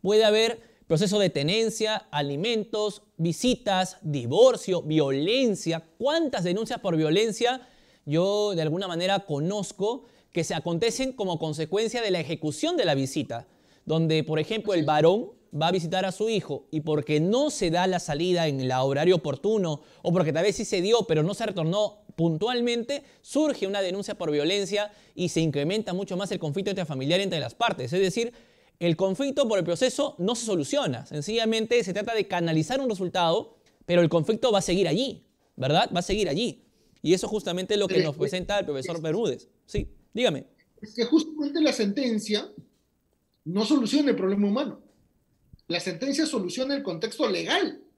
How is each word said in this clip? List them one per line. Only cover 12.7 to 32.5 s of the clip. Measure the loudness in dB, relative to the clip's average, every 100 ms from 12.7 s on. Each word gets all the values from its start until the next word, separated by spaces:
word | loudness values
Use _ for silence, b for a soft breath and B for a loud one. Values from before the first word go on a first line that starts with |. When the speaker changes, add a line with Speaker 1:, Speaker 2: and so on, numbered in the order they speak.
| 0
Speaker 1:
de | 2
la |
visita? | 2 0 -4 -6 -8 -12 b b b -2
Donde, | 0 2 2
por | 0 -2
ejemplo, | -2 -4 0 0
el | 2
varón | 4 6 4 -2 -14 _ -2
va | 0
a |
visitar | 0 0 -2 -2
a |
su | -2 -2
hijo | -2 -2 -10 -6
y | -2
porque | 0 0 2 2
no | 4 2 2
se | 0 0
da | 2 2
la | 0
salida | -2 -2 0 2 2
en | 0
el | 0
horario | 0 2 2 4 4
oportuno | 2 -2 0 2 0 -4 B B
o | 0
porque | 2 2
tal | 2
vez | 0 0
sí | -2
se | 0
dio, | 2 2 4
pero | 2
no | 2
se | -2 -4
retornó | -2 -2 0 -2 -4 -20 -2
puntualmente, | 0 0 -2 0 0 -2 -2 -6 b b
surge | -4 2 2 0 -2
una | -2
denuncia | -2 -4 -6 -6
por | -2
violencia | 0 2 0 0 -2 -4 b b -4
y | -2
se | 0
incrementa | 0 0 -2 -2 -4
mucho | -6 -4 -6
más | -4
el | -4
conflicto | -4 -4 -4
intrafamiliar | -4 -4 -4 0 0
entre | 0 -2
las | -6 -2
partes. | -2 -2 -4
Es | 0
decir, | 0 0 -4 b b b b _
el | 0 2
conflicto | 0 0 -2 0 2
por | 2
el |
proceso | 0 0 0 0 -4 -2
no | -2 -2
se | -2
soluciona. | -2 0 0 0 -4 -8
Sencillamente | -8 -4 -2 0 0 2 0 0
se |
trata | -4 -2
de | -2 -2
canalizar | 0 2